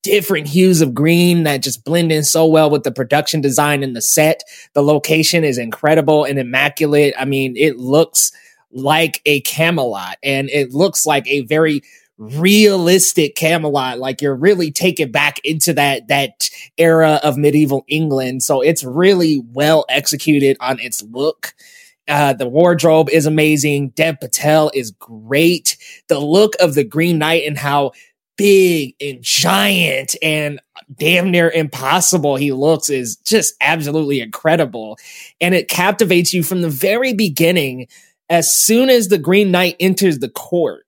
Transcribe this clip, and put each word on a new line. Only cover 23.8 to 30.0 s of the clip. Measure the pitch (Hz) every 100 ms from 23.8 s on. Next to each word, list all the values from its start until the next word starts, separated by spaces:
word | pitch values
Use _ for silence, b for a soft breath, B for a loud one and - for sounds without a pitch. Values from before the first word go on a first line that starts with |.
| 135
Dev | - 160 151
Patel | - - 147 156 151
is | 135 113
great. | _ - 113 110 151 165 175 - - B B -
The | 175
look | 147 180 214 -
of | 175
the | 143
Green | 117 156 170 165
Knight | 151 165 147
and | 143
how | 143 143 139 b b b _ -
big | 202 196 185 165 135 _
and | 143 127
giant | 120 - 170 196 202 185 160 135